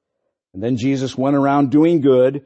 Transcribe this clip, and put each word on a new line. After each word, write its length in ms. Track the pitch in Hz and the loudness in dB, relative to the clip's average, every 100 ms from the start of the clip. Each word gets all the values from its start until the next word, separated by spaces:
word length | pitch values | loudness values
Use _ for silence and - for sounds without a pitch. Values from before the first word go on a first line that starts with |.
| _ _ _ _ _ | _ _ _ _ _
And 80 | 95 | -8
then 160 | 113 127 | -4 -2
Jesus 400 | 131 135 131 123 | -2 -4 -4 -4
went 180 | 135 143 | -2 0
around 340 | 139 143 139 | 0 0 0
doing 300 | 147 160 170 | 2 2 2
good, 440 | 135 127 170 143 | 2 4 2 -2